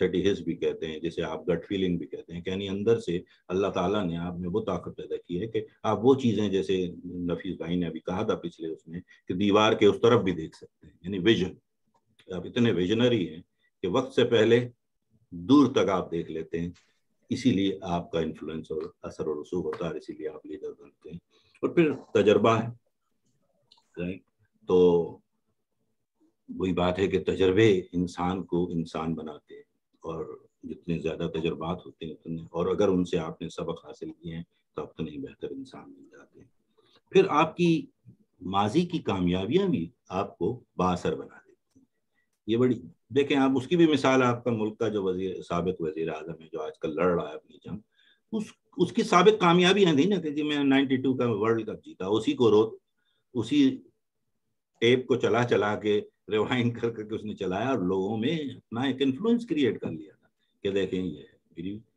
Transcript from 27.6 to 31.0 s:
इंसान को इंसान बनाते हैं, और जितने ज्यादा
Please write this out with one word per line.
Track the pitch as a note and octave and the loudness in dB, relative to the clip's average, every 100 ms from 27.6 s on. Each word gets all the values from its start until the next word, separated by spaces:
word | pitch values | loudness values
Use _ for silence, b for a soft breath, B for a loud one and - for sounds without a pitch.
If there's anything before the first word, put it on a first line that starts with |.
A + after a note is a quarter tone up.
| A2+ F#2 F2 | 4 4 0
इंसान | F2 F2+ - F2 F#2+ | -4 -4 -2 -4 -4
को | E2+ F2 F2 | -2 -2 -2
इंसान | E2+ E2 E2+ D#2+ | -4 -6 -6 -4
बनाते | D#2 D#2 D2 _ | -6 -8 -16 _
हैं, | - - _ _ _ | -20 -20 _ _ _
और | E2 D#2+ F#2 - _ _ | -12 -10 -10 -14 _ _
जितने | - D#2 - | -16 -14 -6
ज्यादा | E2 | -4